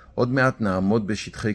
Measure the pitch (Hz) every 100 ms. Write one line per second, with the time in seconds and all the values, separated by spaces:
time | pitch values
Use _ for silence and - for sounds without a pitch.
0 | - - 123 131 131 - 107 92 98 113
1 | 101 104 - - 113